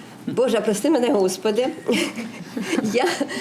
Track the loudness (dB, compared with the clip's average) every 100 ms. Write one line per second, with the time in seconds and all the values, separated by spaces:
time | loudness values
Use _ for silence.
0 | -18 -12 -4 0 2 2 2 2 4 4
1 | 4 4 2 2 0 2 0 -2 -2 0
2 | -2 -6 -10 -12 -10 -8 -2 0 2 2
3 | 0 0 -4 -4